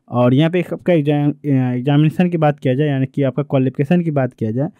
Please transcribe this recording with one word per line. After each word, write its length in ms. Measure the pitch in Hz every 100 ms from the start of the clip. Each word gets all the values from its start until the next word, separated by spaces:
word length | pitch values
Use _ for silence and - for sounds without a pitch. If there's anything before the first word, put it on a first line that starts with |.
| -
और 240 | 220 123
यहाँ 180 | - 165
पे 80 | 180
एक 140 | 170
आपका 200 | 165 -
एग्जाम, 380 | 170 147 147 147
अ, 160 | 147 147
एग्जामिनेशन 800 | 135 127 123 131 143 151 156 180
की 80 | 170
बात 220 | 151 143
किया 160 | 135 127
जाए, 120 | 151
यानी 180 | 135 135
कि 180 | -
आपका 200 | 135 127
क्वालिफिकेशन 580 | 147 143 131 127 143 175
की 100 | 165
बात 220 | 143 127
किया 180 | - 110
जाए, 180 | 117 151